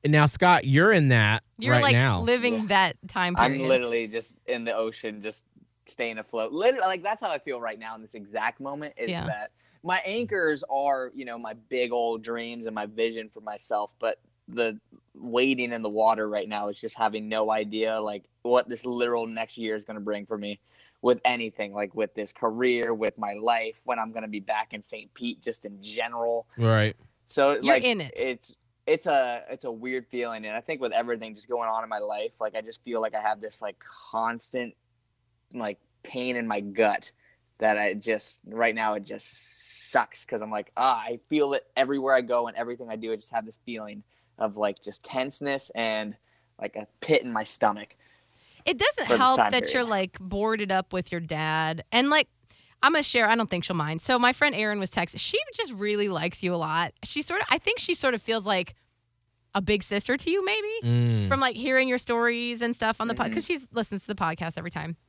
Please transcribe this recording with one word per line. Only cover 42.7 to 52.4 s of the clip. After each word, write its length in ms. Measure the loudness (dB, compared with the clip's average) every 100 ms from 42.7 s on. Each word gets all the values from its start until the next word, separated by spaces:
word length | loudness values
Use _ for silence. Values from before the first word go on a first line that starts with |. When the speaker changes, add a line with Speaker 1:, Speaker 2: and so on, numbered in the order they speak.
| -6 -8
Speaker 3:
I 60 | -6
do. 160 | -4
I 40 | -6
just 160 | -4
have 140 | -6 -6
this 140 | -16 -10
feeling 380 | -10 -10 -14 -18 _ _ _
of, 160 | -4 0
like, 240 | -2 -2
just 220 | -12 -14
tenseness 640 | -8 -4 -4 -4 -4 -4 -6 -4
and, 400 | -2 -2 -6 -12 _ _ _ -10
like, 160 | -10 -10
a 120 | -14 _
pit 200 | 2 2
in 100 | 2
my 100 | -4
stomach." 520 | -4 2 2 2 -10 _ _ _ _ _ _ _ -2
Speaker 2:
It 120 | 2
doesn't 280 | 2 2 2
Speaker 3:
for 80 |
this 40 | 4
Speaker 2:
help 180 | 6 6
Speaker 3:
time 140 | 4
Speaker 2:
that 140 | 2 0
you're, 180 | 0
Speaker 3:
period. 60 | 0
Speaker 2:
like, 300 | 0 -2 -6
boarded 520 | -8 -2 0 0 0
up 220 | 0 0
with 180 | -6 -4
your 100 | -6
dad. 600 | -4 -4 0 0 0 -4 0
And, 180 | 2 4
like, 180 | 4 2 _